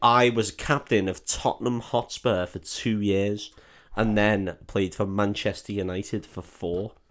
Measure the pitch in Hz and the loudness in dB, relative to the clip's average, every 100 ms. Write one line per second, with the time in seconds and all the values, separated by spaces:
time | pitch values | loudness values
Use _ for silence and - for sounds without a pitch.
0 | 120 120 123 117 107 - - 139 - 110 | 4 6 6 4 -2 -2 -2 -2 2 2
1 | 95 90 - - - - 123 120 - 120 | 2 -4 -6 -4 -2 -2 -2 -2 -2 -2
2 | - - 123 98 - 95 - - 120 107 | -2 -2 0 0 -2 -6 -10 -4 -2 0
3 | 104 98 101 104 - - - - - - | 2 2 0 -2 -8 -18 -20 -20 -10 -2
4 | 113 104 104 104 92 82 - 101 95 - | 2 4 4 2 0 -6 -4 -2 0 0
5 | 98 98 101 101 104 98 - 101 92 92 | -2 0 0 0 -4 -4 -6 -4 -4 -4
6 | 101 107 - - - - 87 87 107 - | -4 -6 -8 -12 -14 -8 -4 -4 -6 -10
7 | _ | _